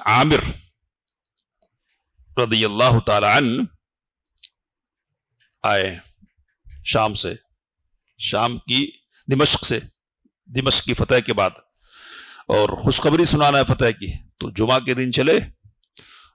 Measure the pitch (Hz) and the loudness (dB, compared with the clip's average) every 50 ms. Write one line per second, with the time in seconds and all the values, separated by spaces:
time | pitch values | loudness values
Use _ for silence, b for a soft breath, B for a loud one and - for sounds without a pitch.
0 | - 104 110 123 139 156 151 131 - - - - - _ _ _ _ _ _ _ | -2 0 2 4 4 4 2 2 0 -4 -8 -12 -16 _ _ _ _ _ _ _
1 | _ - - _ _ _ _ _ _ _ _ _ _ _ _ _ _ _ _ _ | _ -20 -20 _ _ _ _ _ _ _ _ _ _ _ _ _ _ _ _ _
2 | _ _ _ _ _ _ - 131 123 107 113 110 110 107 101 107 123 127 120 113 | _ _ _ _ _ _ -2 -2 -2 0 0 0 0 0 0 2 2 4 4 2
3 | - - 104 104 104 104 107 139 143 117 117 - 247 - - _ _ _ _ _ | 2 0 0 2 2 2 2 2 2 0 -2 -4 -6 -8 -10 _ _ _ _ _
4 | _ _ _ _ _ - _ - - - _ _ _ _ _ _ _ _ _ _ | _ _ _ _ _ -20 _ -20 -20 -20 _ _ _ _ _ _ _ _ _ _
5 | _ _ _ _ _ _ _ _ _ _ _ _ - 110 104 98 95 95 87 85 | _ _ _ _ _ _ _ _ _ _ _ _ -2 0 0 0 0 -2 -6 -10
6 | - _ _ _ - _ _ _ _ _ _ _ _ - - - - - - 110 | -18 _ _ _ -20 _ _ _ _ _ _ _ _ -20 -20 -12 -6 -2 0 0
7 | 110 107 104 - - 90 - - _ _ _ _ _ _ _ _ _ _ _ _ | 0 0 0 -2 -2 -2 -6 -10 _ _ _ _ _ _ _ _ _ _ _ _
8 | _ _ _ _ - - - 104 117 120 120 131 - - 120 135 285 - - _ | _ _ _ _ -8 -4 -2 -2 -2 -2 -4 -8 -6 -4 -2 -2 -2 -4 -8 _
9 | _ _ b b b - 139 131 151 - - - - - 120 110 - - _ _ | _ _ b b b -2 0 2 2 2 2 0 0 -2 -2 -4 -6 -12 _ _
10 | _ _ _ _ _ _ _ _ _ - 120 131 131 135 - - - - - - | _ _ _ _ _ _ _ _ _ -8 -6 -4 0 0 0 0 0 -2 -2 -2
11 | - - 131 123 110 - 113 101 95 92 - - _ _ _ B B B B B | 0 0 0 0 0 -2 -2 -2 -2 -2 -4 -8 _ _ _ B B B B B
12 | B B B B B B B B B B - 104 104 104 98 - - 139 131 - | B B B B B B B B B B 0 2 2 0 -2 -4 -2 0 0 2
13 | - 151 151 165 170 - - 147 147 143 143 139 131 - 123 - 131 117 107 - | 2 2 2 4 2 2 2 4 2 4 4 2 2 0 0 2 2 0 0 -2
14 | 101 85 - - - - _ _ - - - 107 110 120 127 131 117 131 127 127 | -8 -12 -12 -12 -16 -20 _ _ -14 -10 -2 -2 0 2 2 0 0 -2 -4 -2
15 | 131 127 117 135 135 147 160 - - - - _ _ - _ _ _ _ _ B | -2 -2 0 0 2 2 2 2 0 -4 -12 _ _ -20 _ _ _ _ _ B
16 | B B B B B B | B B B B B B